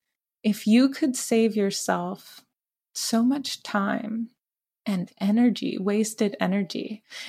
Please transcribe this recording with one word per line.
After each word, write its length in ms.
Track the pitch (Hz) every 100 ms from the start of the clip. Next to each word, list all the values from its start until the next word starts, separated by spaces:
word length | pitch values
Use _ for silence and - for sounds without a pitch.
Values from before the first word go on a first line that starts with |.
| _ _ _ _
if 240 | 214 202 -
you 220 | 233 269
could 280 | 277 311 247
save 380 | - 226 226
yourself 880 | 214 196 196 - 180 175 190 - - - _ _ _ _
so 280 | - - 226
much 400 | 240 285 262 -
time 680 | - 208 196 - 214 226 233 _ _ _ _ _ -
and 240 | 190 170 -
energy, 560 | 196 220 240 - - -
wasted 580 | 190 208 214 - 208 -
energy, 640 | 185 202 196 - - 214 _ -